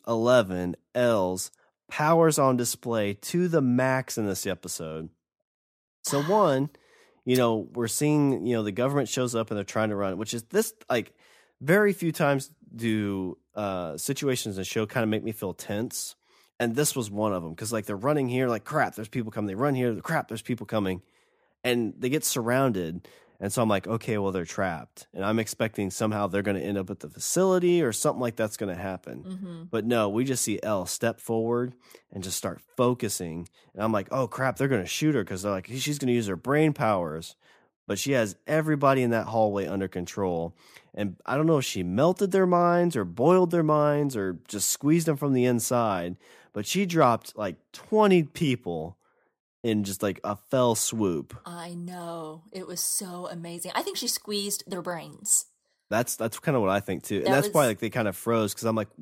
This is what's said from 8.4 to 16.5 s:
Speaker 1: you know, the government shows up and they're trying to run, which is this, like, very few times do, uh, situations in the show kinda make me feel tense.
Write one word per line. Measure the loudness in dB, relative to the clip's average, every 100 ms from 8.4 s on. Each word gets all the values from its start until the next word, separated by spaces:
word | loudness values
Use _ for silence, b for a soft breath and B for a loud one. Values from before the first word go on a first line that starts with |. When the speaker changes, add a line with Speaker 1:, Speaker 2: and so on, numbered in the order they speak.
| 0
Speaker 1:
you | 0
know, |
the | 0
government | -2 0 0 0
shows | -2 -2 -2
up | -2
and | -4
they're | -4
trying | -2 0
to | 0
run, | -2 -4
which | -6
is | -8 -2
this, | -2 -2 -6 -4
like, | -2 -2 b b b b -6
very | 2 4 4
few | 2 -2
times | 2 2 2 -2 _ -20 -4
do, | -2 0 0 -2 -6 -8 _ -6
uh, | -4 -4 -6 -6
situations | -6 -2 -2 -2 -4 -6
in |
the | -4
show | -4 -2
kinda | 0 0
make | 0
me | -4
feel | -6 -8
tense. | -8 -6 -6 -6 -8 -10 -14 b b b